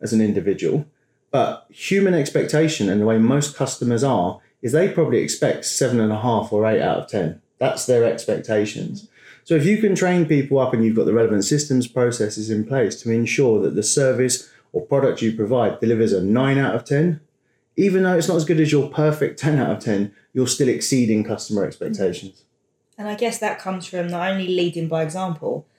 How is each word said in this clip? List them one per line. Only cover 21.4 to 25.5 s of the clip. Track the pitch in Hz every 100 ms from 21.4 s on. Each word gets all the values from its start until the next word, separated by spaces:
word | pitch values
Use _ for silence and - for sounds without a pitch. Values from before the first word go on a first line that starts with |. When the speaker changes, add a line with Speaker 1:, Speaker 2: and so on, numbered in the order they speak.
| - 107
Speaker 1:
expectations. | 85 - 90 104 95 87 98 - _ _ _ _ _ -
Speaker 2:
And | 208
I |
guess | 214 226 220
that | 208 -
comes | 190 185 175
from | 180 175
not | 175 185
only | 190 180
leading | 180 175 165 160
by | 160
example, | 156 180 185 160 -